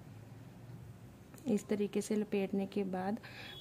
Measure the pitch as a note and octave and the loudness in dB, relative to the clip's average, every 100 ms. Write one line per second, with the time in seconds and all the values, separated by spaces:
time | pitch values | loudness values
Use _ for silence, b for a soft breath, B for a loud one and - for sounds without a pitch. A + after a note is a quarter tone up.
0 | - - - - - - - - - - | -14 -14 -12 -14 -14 -14 -12 -12 -12 -14
1 | - - - - C4 G#3 - G#3 G3+ G#3 | -14 -16 -16 -4 4 4 4 2 4 2
2 | G3 G#3+ G3+ G3+ F#3+ G3 F#3+ G3+ F#3+ F#3 | 4 2 4 4 4 4 2 2 2 2
3 | F#3+ A3+ B B B B | 0 0 B B B B